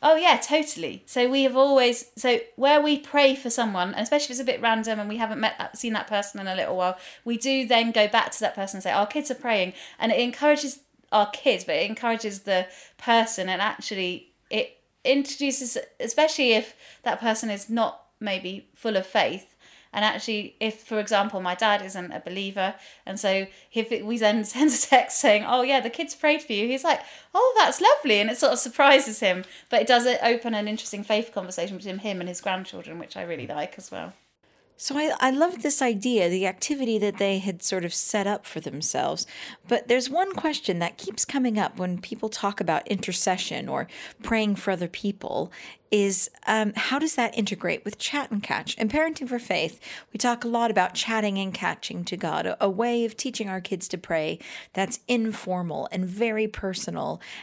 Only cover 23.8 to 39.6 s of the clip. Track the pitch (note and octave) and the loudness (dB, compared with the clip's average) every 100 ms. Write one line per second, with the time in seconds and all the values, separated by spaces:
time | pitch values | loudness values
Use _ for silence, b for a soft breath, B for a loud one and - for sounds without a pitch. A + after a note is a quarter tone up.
23.8 | A3 A3+ G#3 A#3 G#3+ A3 G#3 B3 D4+ A#3+ | -2 -4 -4 2 2 2 0 2 4 4
24.8 | - B3+ - - B3+ G#3 - B3+ C4 C4+ | 6 6 6 4 4 4 4 2 4 2
25.8 | A#3 C4+ D4 - D4+ D4+ D4+ G3+ A#3 C4 | 0 -6 -8 0 2 2 0 -2 0 0
26.8 | E4 - B B B F#4 B4+ A4 C#4 - | 2 0 B B B 4 6 6 4 6
27.8 | F#4+ C#5+ D4 G#3 G#3+ B3+ C4 A#3+ B3 - | 6 6 4 4 2 2 2 2 0 6
28.8 | C#4 C4+ B3 G#3+ G3+ F3+ F#3 B - A#3 | 8 8 6 0 0 0 -6 B 0 2
29.8 | A3+ A#3+ B3 A#3+ A#3 A#3 A#3 G#3+ G#3 A3 | 6 4 4 2 2 0 0 -2 -2 -6
30.8 | - G3+ G#3 G#3+ A3+ G3+ F3+ F3+ F#3 F#3+ | -8 -8 0 0 0 -6 -8 -6 -6 -6
31.8 | G3 F#3+ G#3 F#3 F3+ F3 G3+ F#3 F#3 F#3 | -10 -8 -6 -6 -6 -6 -4 -4 -6 -14
32.8 | F3 E3+ - F#3+ F3 E3 - D3 D#3 - | -14 -14 -12 -10 -8 -8 -8 -6 -8 -10
33.8 | - - E3 - _ _ b b b - | -14 -12 -12 -16 _ _ b b b -12
34.8 | - C#4+ D#4 - C4 C4+ F4 F4 D4 - | -6 -2 -2 0 2 4 2 0 -2 0
35.8 | B3+ G3+ B3 A3+ F3 F#3 F#3+ F#3+ - C#4+ | 0 0 0 2 2 2 -2 -2 -4 -2
36.8 | A#3+ G#3+ G#3 G3+ G3 F#3+ G3 F3 - F#3+ | 0 2 0 0 0 0 -2 -4 -4 -2
37.8 | E3+ - - G#3+ G3 G#3 - E3 C#3+ C#3+ | -2 -2 -2 0 0 -2 -6 -10 -8 -6
38.8 | E3 C3 C3+ D#3+ - B B B | -4 -2 -2 -2 -8 B B B